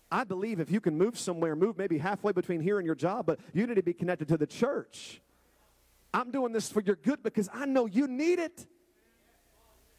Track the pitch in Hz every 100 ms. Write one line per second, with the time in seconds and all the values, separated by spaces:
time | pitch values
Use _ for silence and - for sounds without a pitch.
0 | _ 180 233 185 214 202 156 196 190 156
1 | 202 240 - 170 165 151 196 180 196 160
2 | 170 202 208 180 - 175 160 208 170 151
3 | 156 220 165 156 - 156 233 220 175 175
4 | 175 180 151 160 147 - 240 285 - -
5 | - - _ _ _ _ _ _ _ _
6 | _ 202 247 269 247 226 - 214 196 196
7 | - 294 220 - 190 233 277 262 233 190
8 | 285 254 320 359 320 - - _ _ _
9 | _ _ _ _ _ _ _ _ _